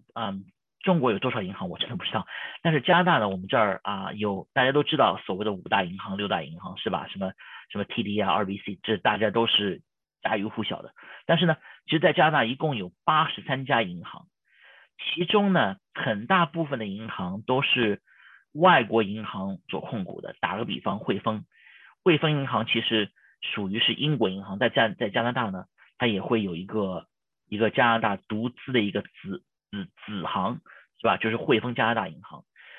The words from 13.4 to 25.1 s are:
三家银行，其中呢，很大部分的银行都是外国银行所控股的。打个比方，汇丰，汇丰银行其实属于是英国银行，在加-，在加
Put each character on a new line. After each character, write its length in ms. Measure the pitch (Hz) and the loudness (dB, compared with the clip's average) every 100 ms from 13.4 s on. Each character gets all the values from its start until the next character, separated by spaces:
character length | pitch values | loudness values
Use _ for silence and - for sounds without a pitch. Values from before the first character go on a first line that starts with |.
三 240 | - 135 131 | -4 -4 0
家 160 | 120 | 0
银 220 | 98 87 - | 0 -4 -14
行， 220 | - - _ _ _ - - _ - | -18 -20 _ _ _ -20 -20 _ -10
其 280 | - 151 175 | -6 -4 2
中 260 | 214 202 | 2 4
呢， 240 | 180 101 98 _ | 4 2 -2 _
很 320 | - 131 104 120 | -6 -4 -2 2
大 200 | 185 170 | 2 2
部 180 | 170 | 0
分 160 | 147 127 | -4 -4
的 60 | 104 | -6
银 240 | 101 110 | -8 -8
行 320 | - 90 101 | -8 -6 -4
都 200 | 123 131 | 0 2
是 400 | 139 123 110 101 _ _ - - _ | 2 4 2 0 _ _ -20 -20 _
外 320 | 151 180 156 104 | 4 6 6 6
国 180 | 113 | 2
银 220 | 98 107 104 | 2 -2 -8
行 320 | 101 98 92 - | -6 -6 -8 -8
所 140 | 90 | -8
控 240 | - 110 90 | -6 -6 -6
股 160 | - | -10
的。 140 | - - | -12 -6
打 160 | 85 98 | -4 -4
个 80 | |
比 160 | 117 - | -4 -4
方， 200 | 104 101 | -4 -2
汇 200 | - 101 | -2 -2
丰， 260 | 113 107 - _ - - - _ | -2 -4 -6 _ -20 -20 -20 _
汇 160 | 185 151 | 2 4
丰 140 | 156 | 4
银 160 | 147 135 | 0 0
行 180 | 113 117 | 0 0
其 140 | 117 | 0
实 320 | - 110 101 _ _ _ | 2 0 0 _ _ _
属 280 | - - 98 | -6 -4 -4
于 100 | 107 | -2
是 120 | - | -2
英 260 | - 151 139 | 0 0 2
国 120 | 98 | 0
银 160 | 95 98 | -2 -6
行， 120 | 98 | 0
在 120 | 120 | 0
加-， 180 | - 113 - | 2 2 0
在 120 | |
加 120 | 107 | -2